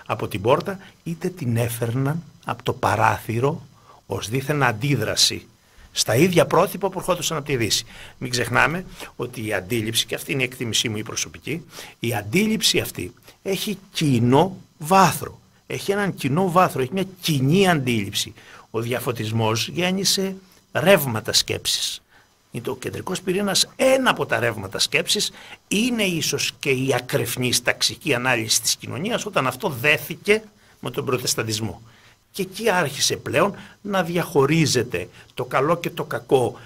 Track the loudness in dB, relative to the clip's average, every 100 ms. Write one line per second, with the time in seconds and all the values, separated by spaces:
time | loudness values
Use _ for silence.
0 | -8 -6 -4 -2 2 2 2 -8 -12 -14
1 | -10 -6 -6 -4 -2 0 0 -2 -2 0
2 | -2 -2 -8 -14 -8 -4 -4 -2 0 2
3 | 2 2 -2 0 0 -2 -8 -20 -20 -20
4 | -8 -6 -4 -4 -2 0 2 2 0 0
5 | 0 2 0 0 -10 _ _ -20 -12 -4
6 | 0 4 4 4 4 4 2 0 -6 -4
7 | -2 -2 -2 -4 -2 -2 0 -2 -4 -14
8 | -20 -12 -6 -4 0 4 4 2 -8 -14
9 | -16 -10 -10 -6 -4 -4 -2 -2 0 -2
10 | -2 -6 -4 -2 -2 -4 -4 -2 -2 -4
11 | -6 -6 -8 -10 -8 -8 -10 -16 -18 -8
12 | -4 -4 -2 0 2 2 2 2 0 -6
13 | -10 -12 -20 -12 -6 -4 -4 -6 -8 -2
14 | 2 4 6 6 4 0 -16 _ 2 6
15 | 6 4 -6 -12 _ _ -10 -6 -2 0
16 | 0 -2 0 2 2 4 4 2 -2 -2
17 | -4 -4 -2 2 4 6 6 4 2 0
18 | 0 -4 -6 -10 -20 -20 -8 -6 -4 -4
19 | -4 -4 -2 2 2 2 -2 -2 0 0
20 | 0 0 -2 -6 -16 _ _ 2 6 6
21 | 4 -2 0 -2 0 -2 -2 -2 -4 -8
22 | -14 _ _ _ _ -8 -6 -6 -6 -8
23 | -6 -6 -2 -2 0 0 -2 2 4 4
24 | 4 0 0 0 0 -2 -6 -4 0 0
25 | 0 -2 -2 -6 -18 -20 _ 0 0 0
26 | 0 0 -2 -2 -4 -2 0 2 2 0
27 | 0 -2 -2 -2 0 0 0 -2 -2 -4
28 | -2 0 2 0 0 0 0 -4 -6 -6
29 | -4 -4 -2 0 0 -2 -4 0 2 2
30 | 0 -6 0 0 0 _ _ _ -8 -4
31 | -2 -2 0 -2 -2 -4 -4 -8 -16 -20
32 | -20 _ _ -8 -8 -2 0 2 0 0
33 | -2 -2 0 2 2 0 -14 -14 -4 -2
34 | 0 -2 0 4 4 4 4 2 0 -4
35 | -8 -12 -16 -10 -2 0 2 0 -2 -6
36 | -6 -8 2 2 2 -2